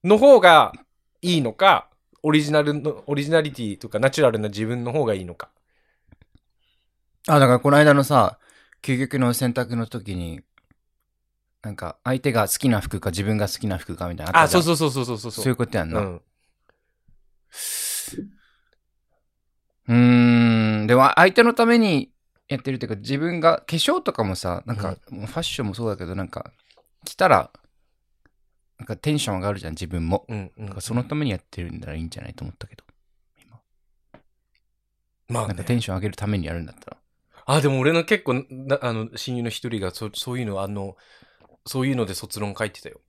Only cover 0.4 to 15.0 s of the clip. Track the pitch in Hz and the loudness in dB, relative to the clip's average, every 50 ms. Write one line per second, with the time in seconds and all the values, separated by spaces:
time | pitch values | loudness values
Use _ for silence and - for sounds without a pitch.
0.4 | 185 175 165 151 123 - - - _ _ _ _ _ _ _ _ - 180 175 160 | 10 10 8 8 6 4 -2 -14 _ _ _ _ _ _ _ _ -2 0 0 0
1.4 | 135 113 107 - 190 196 156 98 - _ _ _ _ _ _ _ - 151 151 156 | 0 -2 0 4 6 6 6 4 0 _ _ _ _ _ _ _ -2 2 2 2
2.4 | 151 147 151 151 147 147 147 147 135 151 - - - - 147 139 143 147 165 160 | 2 2 2 2 2 2 -2 -2 -4 -6 -6 -6 -8 -6 -4 -4 -2 2 2 2
3.4 | 160 151 131 120 117 104 98 - - 110 - 107 123 135 - - 147 123 113 107 | 2 0 -8 -8 -8 -8 -8 -8 -10 -8 -4 0 0 0 2 4 2 2 2 0
4.4 | 107 104 101 101 110 110 120 123 120 123 120 156 135 113 104 95 92 87 85 _ | -4 -6 -4 -6 -6 -4 -4 -6 -6 -4 -4 -2 -2 -2 -2 -4 -6 -12 -14 _
5.4 | - _ _ _ _ _ _ _ _ _ _ _ _ _ - _ _ _ _ _ | -18 _ _ _ _ _ _ _ _ _ _ _ _ _ -20 _ _ _ _ _
6.4 | _ _ _ _ _ _ _ _ _ _ _ _ _ _ _ _ _ - 156 143 | _ _ _ _ _ _ _ _ _ _ _ _ _ _ _ _ _ 2 4 6
7.4 | 135 123 123 120 - 143 143 147 151 151 143 143 135 135 147 127 104 87 - _ | 6 6 4 4 4 4 6 6 8 8 6 6 4 4 4 4 4 4 0 _
8.4 | _ _ _ _ _ _ _ _ - - 131 123 135 135 - 135 127 120 120 - | _ _ _ _ _ _ _ _ -6 -4 -2 -2 -2 -4 -2 0 0 0 0 0
9.4 | 135 120 120 131 123 107 120 117 113 110 - 117 95 104 95 90 87 85 82 87 | -2 -2 -2 -2 -4 -4 -4 -6 -6 -6 -10 -12 -10 -8 -8 -8 -8 -8 -10 -14
10.4 | _ _ _ _ _ _ _ _ _ _ _ _ _ _ _ _ _ _ _ _ | _ _ _ _ _ _ _ _ _ _ _ _ _ _ _ _ _ _ _ _
11.4 | _ _ _ _ - 110 101 - - 82 - _ _ 123 131 131 - 143 117 117 | _ _ _ _ -14 -14 -12 -10 -12 -12 -12 _ _ -4 -4 0 0 0 2 2
12.4 | 104 95 - - - 131 117 101 - - - 95 - 101 85 95 98 104 107 104 | 0 0 -2 0 2 2 2 2 -2 -4 -8 -6 -6 -4 -4 -2 -2 -2 0 -2
13.4 | 101 - - - - 104 92 85 - - - - 90 87 85 80 156 170 190 170 | -2 -4 -4 -6 -6 -6 -6 -6 -8 -12 -10 -8 -8 -8 -8 -8 -8 0 2 2
14.4 | 160 - - 180 160 165 170 147 160 147 127 135 | 2 4 2 2 2 2 0 0 0 -2 -2 -4